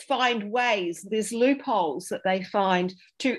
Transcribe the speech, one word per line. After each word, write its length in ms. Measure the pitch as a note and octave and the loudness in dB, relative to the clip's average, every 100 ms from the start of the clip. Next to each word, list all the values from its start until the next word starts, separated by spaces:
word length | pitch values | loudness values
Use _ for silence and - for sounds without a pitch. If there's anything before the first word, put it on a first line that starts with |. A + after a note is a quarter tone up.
| - | -4
find 420 | C4 B3+ A#3 G3+ | 0 2 0 -2
ways, 540 | A#3 B3 G#3 F3 E3+ G3 | 0 0 0 -2 -6 -4
there's 220 | A3 G#3 | -4 -2
loopholes 760 | A#3 B3+ C4+ C4+ G#3+ D#3+ C3 - | 2 4 2 0 0 0 -2 -6
that 140 | G3+ | -4
they 200 | F#3+ F#3+ | 0 -2
find 500 | F#3 G#3 F#3+ F3+ F#3 - - _ | 0 0 2 2 2 -4 -18 _
to 180 | C4 | -2